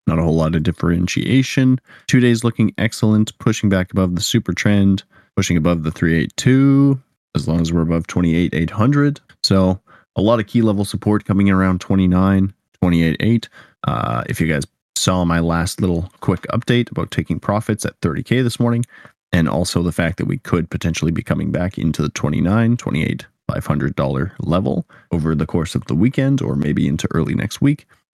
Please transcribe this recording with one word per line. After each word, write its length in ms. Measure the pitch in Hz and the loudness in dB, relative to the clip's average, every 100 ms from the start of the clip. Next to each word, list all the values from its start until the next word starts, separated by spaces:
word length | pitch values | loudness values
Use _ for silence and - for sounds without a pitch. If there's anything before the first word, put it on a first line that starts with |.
| - | -2
Not 100 | 80 | 0
a 60 | |
whole 120 | 85 80 | 2 2
lot 200 | 78 85 | 2 0
of 80 | |
differentiation. 1160 | 85 - 85 85 90 - 90 131 127 - 131 127 - - - | -2 -2 0 0 -2 -2 0 0 2 2 2 0 -4 -16 0
Two 120 | 127 | 2
days 240 | 120 117 | 4 2
looking 300 | 117 - 107 - | 0 0 0 0
excellent, 580 | 110 - 107 107 107 - | -4 0 2 2 0 -2
pushing 320 | 117 110 104 | -2 0 0
back 220 | 95 90 | 0 0
above 240 | 95 92 87 | 0 0 -2
the 60 | |
super 300 | - 113 - | -2 -2 -2
trend, 520 | 85 104 101 98 95 - _ _ - | -2 2 4 4 2 -2 _ _ -4
pushing 220 | 95 87 | 0 0
above 260 | 80 85 | 2 0
the 80 | 78 | -2
three 260 | - 82 82 | -2 0 0
eight 180 | - - | 0 -2
two, 600 | 123 131 139 139 139 135 - _ _ - | 2 4 4 4 4 2 -4 _ _ -6
as 120 | - | -2
long 140 | 85 | -2
as 100 | 82 | 0
we're 100 | 85 | 0
above 260 | 82 85 82 | 0 -2 -2
twenty-eight 480 | 87 87 82 87 78 | -2 0 2 0 -2
eight 160 | 82 | -4
hundred. 500 | - 120 143 143 147 _ _ | 0 0 2 0 -2 _ _
So 360 | - 95 92 95 _ - _ - | 0 4 4 0 _ -20 _ -2
a 80 | |
lot 160 | 104 117 | 2 2
of 80 | 104 | 0
key 160 | 120 | 2
level 220 | 110 101 104 | 2 2 -2
support 400 | 101 104 104 - | -4 0 0 0
coming 240 | 98 98 | 2 4
in 40 | |
around 280 | 95 92 90 | 4 2 0
twenty-nine, 720 | - 95 92 90 95 98 98 - _ _ | 0 2 4 4 4 2 0 -4 _ _
twenty-eight 360 | 90 85 82 - | 0 2 2 0
eight. 280 | 104 117 - - - _ - | 0 0 -2 -14 -20 _ -4
Uh, 360 | 57 57 58 - | -2 -2 -4 -4
if 140 | - | -2
you 60 | 80 | -2
guys 160 | 73 69 _ _ - | -2 -4 _ _ -4
saw 280 | - 92 | -2 0
my 160 | 85 85 | 0 0
last 400 | 82 85 90 - | 0 0 -2 -2
little 320 | 92 85 90 _ | -2 -2 -6 _
quick 260 | - 92 - | -2 -2 -4
update 400 | 117 - 120 120 | -4 0 0 0
about 220 | - - | -6 -4
taking 280 | - - 80 | -4 -2 -4
profits 460 | - 104 - 104 - | -2 -2 -2 -4 -6
at 100 | - | -4
thirty 220 | 87 71 | -4 -4
K 180 | - 123 | -2 0
this 180 | 120 - | 0 0
morning, 260 | 120 120 120 - - _ _ | 0 0 -4 -10 -20 _ _
and 160 | 87 80 | 0 0
also 360 | 62 92 90 | 0 -2 0
the 80 | 85 | -2
fact 260 | - 85 95 | 0 -2 -4
that 80 | - | -4
we 140 | 95 | -6
could 320 | - 87 82 | -2 -2 -2
potentially 400 | - 90 78 78 | -4 -4 -2 -2
be 100 | 85 | -2
coming 300 | - 78 - | -4 -4 -2
back 260 | 82 90 - | -2 -4 -2
into 240 | 80 - | -2 -2
the 80 | 73 | -4
twenty-nine, 680 | - 73 78 82 110 113 120 | -4 -2 0 0 2 2 0
twenty-eight, 500 | - 76 - - - _ - | -2 -2 -2 -4 -10 _ -8
five 200 | - - | -6 -2
hundred 280 | 73 67 67 | -2 -2 -2
dollar 380 | 69 67 78 - | -2 -2 -4 -6
level 480 | 71 85 67 175 - - _ | -2 -2 0 -4 -6 -14 _
over 240 | 85 78 76 | -4 -2 -2
the 100 | 80 | -2
course 300 | 87 76 - | -2 -2 -4
of 100 | - | -4
the 100 | 71 | 0
weekend 460 | 117 139 135 139 | 0 0 0 0
or 140 | - 69 | -2 -2
maybe 320 | 73 73 76 | -2 0 0
into 200 | 71 - | -2 -2
early 240 | 82 - - | -2 -2 -2
next 260 | - - | -4 -2
week. 240 | 139 147 _ _ _ | -2 -2 _ _ _